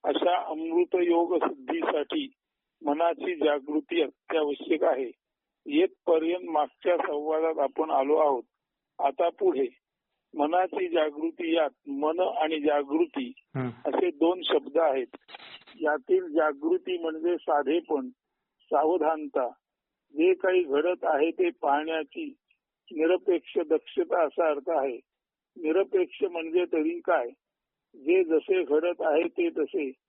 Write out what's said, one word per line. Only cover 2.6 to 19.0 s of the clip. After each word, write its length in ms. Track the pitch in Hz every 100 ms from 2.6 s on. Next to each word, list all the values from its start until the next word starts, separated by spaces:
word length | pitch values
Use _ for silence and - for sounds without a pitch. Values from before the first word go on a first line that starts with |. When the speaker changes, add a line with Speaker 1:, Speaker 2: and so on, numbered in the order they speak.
| _ _ 147
Speaker 1:
मनाची 480 | 147 170 165 -
जागृती 680 | 170 156 147 139 151 143 170
अत्यावश्यक 840 | 139 _ _ 165 147 139 - 156
आहे. 260 | 180 131 120 - _ _ _ _ -
येथपर्यंत 840 | 143 190 _ - 160 160 175 180
मागच्या 460 | 156 151 _ - 170
संवादात 640 | - 147 151 160 160 156
आपण 320 | 135 - 156
आलो 260 | 147 135 156
आहोत. 260 | 151 127 - _ _ _ _ _
आता 300 | 143 131 170
पुढे 380 | - 139 135 120 - _ _ _ _ _
मनाची 540 | - 147 175 185 - 180
जागृती, 680 | 165 156 147 165 160 170
यात 340 | 165 147 _ 143
मन 320 | 139 151 170
आणि 400 | 185 - 156 156
जागृती 720 | 147 147 139 156 165 - 131 - _ 139
Speaker 2:
हं. 120 | 127
Speaker 1:
असे 420 | 120 151 - 180
दोन 300 | 147 165 185
शब्द 340 | 160 156 135 143
आहेत. 380 | 165 135 120 - _ - - - - -
यातील 520 | 151 151 - 185 180
जागृती 640 | 151 156 139 156 180 180 180
म्हणजे 380 | 165 160 165 175
साधेपण, 720 | - 147 135 170 156 151 127 - _ _ _ _
सावधानता. 880 | _ 147 156 180